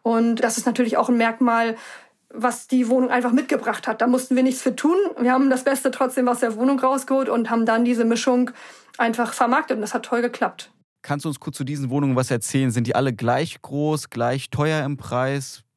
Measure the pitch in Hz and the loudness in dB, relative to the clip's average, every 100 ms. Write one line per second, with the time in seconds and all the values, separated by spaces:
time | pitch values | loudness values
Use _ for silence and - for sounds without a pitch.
0 | 233 226 233 226 240 226 240 233 233 - | 0 2 2 2 0 -2 -2 0 2 2
1 | - 240 233 226 247 233 233 226 - - | 2 2 2 2 2 2 0 -4 -10 -20
2 | - _ _ - 240 233 - 254 233 254 | -20 _ _ -4 -2 -2 0 0 4 2
3 | 247 247 240 247 - 285 240 208 - 220 | 2 2 2 2 2 -2 -2 -4 -4 0
4 | 247 247 254 247 262 254 262 - 302 370 | 2 2 2 2 2 2 -2 0 2 4
5 | 381 - 240 254 269 254 277 269 269 - | 2 0 2 4 4 2 2 0 0 0
6 | 262 262 247 240 233 214 254 269 262 269 | -2 0 0 0 -2 0 0 2 2 0
7 | 269 269 254 240 226 233 226 226 240 240 | 0 0 2 0 0 0 2 2 2 2
8 | 226 233 262 247 247 - - - - - | 2 0 2 2 0 -4 -20 -20 -12 -2
9 | 233 233 233 - 240 277 - 220 208 240 | -2 0 -2 0 2 2 0 -4 -4 -6
10 | - 240 240 240 185 - - _ _ _ | -2 -2 -2 -2 -4 -4 -18 _ _ _
11 | - 143 160 139 - - 135 147 131 139 | -8 -6 -6 -8 -8 -8 -6 -6 -2 0
12 | 139 127 123 123 - 135 131 113 113 - | 2 2 0 -2 0 0 0 0 0 0
13 | 135 107 117 131 160 - - 139 151 151 | 0 0 0 0 -2 -8 -10 -4 -2 -2
14 | - 117 117 135 - 139 151 156 139 143 | -4 -4 -2 -2 -4 -2 0 0 -2 -6
15 | - 123 131 139 131 - _ | -4 -2 -2 -2 -8 -14 _